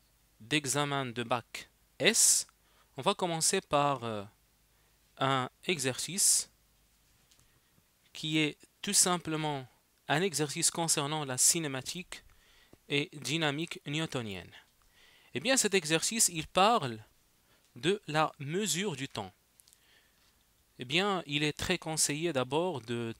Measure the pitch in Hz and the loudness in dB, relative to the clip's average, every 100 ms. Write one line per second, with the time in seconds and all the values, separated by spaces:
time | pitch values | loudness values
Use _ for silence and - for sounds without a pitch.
0 | _ _ _ _ 110 151 139 147 147 139 | _ _ _ _ -2 0 2 0 0 0
1 | 131 117 117 123 - - - _ _ - | -2 -4 -2 -2 -2 -14 -16 _ _ 0
2 | 156 226 - - - _ _ _ _ - | 4 6 6 4 0 _ _ _ _ -4
3 | 139 202 180 160 151 190 - 143 143 135 | 0 0 0 2 2 0 2 2 2 0
4 | 117 104 101 - _ _ _ _ _ _ | -2 -6 -8 -16 _ _ _ _ _ _
5 | _ - 135 135 127 - - 175 131 123 | _ -4 0 0 -2 -6 -4 -2 -2 -2
6 | - 185 - - - _ _ _ _ _ | -4 2 4 4 0 _ _ _ _ _
7 | _ _ _ _ _ _ _ _ _ _ | _ _ _ _ _ _ _ _ _ _
8 | _ - 156 156 151 - - _ - 196 | _ -10 -2 2 2 -2 -14 _ 0 4
9 | 190 175 160 156 156 143 127 _ _ _ | 4 2 -2 -2 -2 -4 -8 _ _ _
10 | - 143 196 139 147 165 156 - 165 160 | 0 0 2 0 -2 0 0 0 0 0
11 | 143 156 139 127 - 170 156 131 - 175 | 0 -2 -2 2 4 4 0 -4 -6 -10
12 | - - - - _ _ _ - - 143 | -12 -16 -18 -20 _ _ _ -20 -2 -2
13 | 147 151 123 160 151 143 170 - - 151 | -2 -6 -6 -2 0 -2 -6 -8 -6 -4
14 | 160 131 113 92 82 - - _ _ _ | -4 -4 -6 -8 -12 -18 -20 _ _ _
15 | - _ _ 127 226 262 208 196 151 160 | -20 _ _ -6 0 2 2 0 2 0
16 | - 226 - 170 - - 202 240 135 110 | 0 2 0 0 -2 4 6 4 0 -6
17 | - _ _ _ _ _ _ 123 139 202 | -12 _ _ _ _ _ _ -4 0 0
18 | - 151 156 - 139 175 214 151 202 131 | 0 0 0 -2 -6 -4 -2 -2 -2 -4
19 | 135 - 95 - _ _ _ _ _ _ | -6 -6 -8 -12 _ _ _ _ _ _
20 | _ _ _ _ _ _ _ - 127 160 | _ _ _ _ _ _ _ -16 -4 0
21 | 202 190 - 143 151 - - 180 160 156 | 0 -2 -2 -2 -2 -2 -2 -2 -2 -2
22 | - 147 170 135 127 147 180 143 113 120 | 0 0 -2 -2 0 0 -2 -4 -6 -4
23 | 117 113 | -6 -6